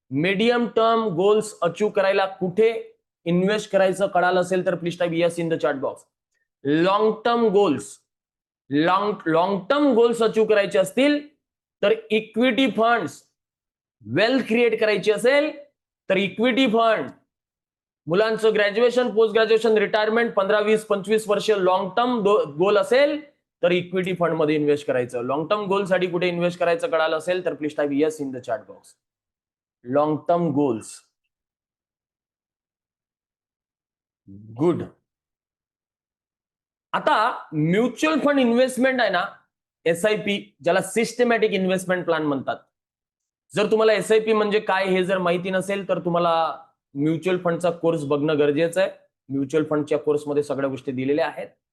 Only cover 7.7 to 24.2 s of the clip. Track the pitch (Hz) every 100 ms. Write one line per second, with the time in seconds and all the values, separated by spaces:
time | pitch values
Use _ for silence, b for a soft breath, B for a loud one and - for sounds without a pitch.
7.7 | 127 - - _ _ _ _ _ _ -
8.7 | 143 165 190 208 202 165 160 185 196 190
9.7 | 285 285 226 233 233 220 220 214 208 196
10.7 | 190 185 - 285 294 - _ _ _ _
11.7 | - 202 220 - 214 220 220 254 226 262
12.7 | 190 226 233 151 - _ _ _ _ _
13.7 | _ _ _ 104 131 220 262 - 226 233
14.7 | 214 214 208 208 202 233 285 302 - -
15.7 | _ _ _ - - 196 196 247 247 262
16.7 | 226 226 202 127 - _ _ _ _ _
17.7 | _ _ _ - 180 220 220 220 208 202
18.7 | 196 240 240 247 202 226 214 220 220 226
19.7 | 214 196 220 214 226 233 202 190 208 208
20.7 | 214 - 202 180 220 202 202 202 202 185
21.7 | 185 196 - 247 240 202 208 156 143 190
22.7 | 208 196 247 294 294 - _ _ _ 175
23.7 | 180 175 190 175 180